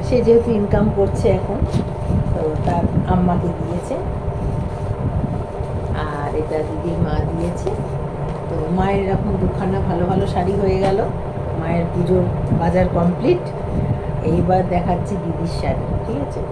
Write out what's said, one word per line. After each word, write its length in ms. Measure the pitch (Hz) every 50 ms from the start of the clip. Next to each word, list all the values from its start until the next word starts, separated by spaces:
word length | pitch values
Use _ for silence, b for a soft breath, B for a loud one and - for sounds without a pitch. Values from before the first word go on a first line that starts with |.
| - -
সে 120 | 254 240
যেহেতু 300 | 214 220 233 233 233 247
ইনকাম 400 | 226 202 202 196 214 208 214 214 -
করছে 340 | 202 196 190 - - - -
এখন, 280 | 190 185 - 170 - - - - - - - - - - - - - - - - -
তো 220 | 170 160 156 151 147 -
তার 180 | 156 151 - - - - - -
আম্মাকে 400 | - 180 180 180 180 170 - 180
দিয়েছে। 480 | 165 165 - 143 135 170 175 - - 269 349 - - - - - - - - - - - - - - - - - - - - - - - - - - - - - - - - - - - - - - -
আর 380 | 147 151 147 147 143 147 147 156
এটা 220 | 156 156 151 156
দিদির 420 | 156 151 - 156 156 160 175 165 165
মা 200 | 170 156 156 -
দিয়েছে। 500 | - 156 165 165 170 175 170 - - 190 202 - - - - - - - - - - - - - - -
তো 60 | 170 160 151 165 175
মায়ের 320 | 185 190 196 196 196 196
এরকম 280 | 185 165 - - 208 202 -
দুখানা 380 | 190 185 185 - 196 185 190 196
ভালো 260 | 190 185 180 175 175
ভালো 220 | 180 185 185 -
শাড়ি 240 | - - 190 180 185
হয়ে 280 | 202 196 202 190 190 190
গেল, 240 | 196 196 190 208 247 - - - - - - - - - - 165
মায়ের 260 | 165 165 165 170 170 170 165
পুজোর 300 | 180 175 170 185 180 180 175 - - - - - 160
বাজার 260 | 165 170 175 185 180 180 -
কমপ্লিট। 440 | 175 170 175 175 143 233 294 359 349 - - - - - - - - - - - - - - - - -
এইবার 460 | - 170 175 170 175 185 185 180 180
দেখাচ্ছি 460 | 180 170 170 170 175 170 - - 202
দিদির 460 | 180 165 165 165 160 170 170 - -
শাড়ি, 420 | 170 170 170 - - - - - -
ঠিক 80 | - -
আছে? 240 | - - - - - - 165